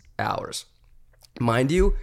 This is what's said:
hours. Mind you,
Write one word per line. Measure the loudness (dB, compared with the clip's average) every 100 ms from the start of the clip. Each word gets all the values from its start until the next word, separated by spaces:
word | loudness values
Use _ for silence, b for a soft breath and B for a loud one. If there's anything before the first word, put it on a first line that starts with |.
| _ -6
hours. | -4 -4 -6 -12 -14 _ _ -20 -20 _ _ -4
Mind | 0 2 2
you, | 2 2 2